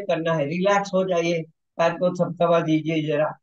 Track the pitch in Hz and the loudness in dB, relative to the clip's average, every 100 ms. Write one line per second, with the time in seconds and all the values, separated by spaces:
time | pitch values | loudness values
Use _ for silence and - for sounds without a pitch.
0 | 196 165 165 160 139 175 196 202 196 185 | -2 -2 0 -2 -2 0 2 2 0 -2
1 | 185 170 170 165 160 _ _ - 170 165 | 0 0 0 -2 -6 _ _ -2 0 2
2 | 180 180 - 160 170 170 156 156 151 160 | -2 0 -4 0 2 2 2 0 0 -2
3 | 151 147 151 - | 0 0 -2 -4